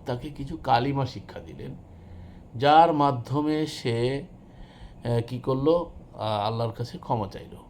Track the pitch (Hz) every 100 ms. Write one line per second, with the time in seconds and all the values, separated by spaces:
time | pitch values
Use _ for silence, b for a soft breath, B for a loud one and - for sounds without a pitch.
0 | - 123 151 135 135 - 131 120 139 139
1 | 123 98 - - 82 69 67 - - B
2 | B B B B B 117 143 156 170 151
3 | 143 127 113 139 151 151 151 - 127 117
4 | 127 139 - - - - - - - -
5 | 117 117 120 123 131 131 147 170 170 -
6 | - - 107 107 104 117 117 107 120 180
7 | - 117 95 - - -